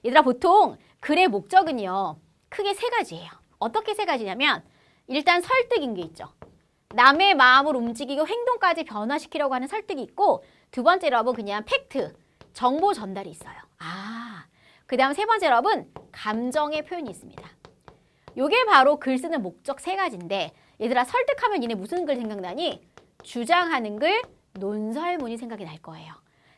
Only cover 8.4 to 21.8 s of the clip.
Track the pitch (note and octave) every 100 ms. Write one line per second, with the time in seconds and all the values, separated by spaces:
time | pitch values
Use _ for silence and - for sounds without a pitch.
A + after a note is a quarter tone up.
8.4 | A#4+ A#4+ F#4 E4+ - G#3+ G#3+ D4 - D#4+
9.4 | C#4+ B3+ B3+ A4 G#4 D#4+ A#3+ - G4 -
10.4 | - _ _ - B3 F#4 E4 A#3+ A3+ A#3
11.4 | G3+ G3+ - C#5 C#5 C#4 D#3+ - _ _
12.4 | - - B3 C#4+ G4 F#4 G#3 G3 G3 D#3
13.4 | - - - - D#3+ F3+ G3+ A3+ A#3 F#3+
14.4 | - _ _ _ - B3+ C4 C#4+ G#4+ A4+
15.4 | E4+ A#3+ D#4+ F4+ - - - - G#3+ A3
16.4 | B3 D4+ D4 D4+ D4+ F4 C4+ F3+ - -
17.4 | - _ - _ _ - _ _ - -
18.4 | C#4 A4+ A#4 E4 C4 D4 - C4 D#4+ D#4+
19.4 | F#3 - - C#4 - F#4+ F#4 G3+ E3+ G3
20.4 | D#3+ - _ - A3+ B3 B3 B4 C5+ C#5+
21.4 | A#4+ G4 A#3 A3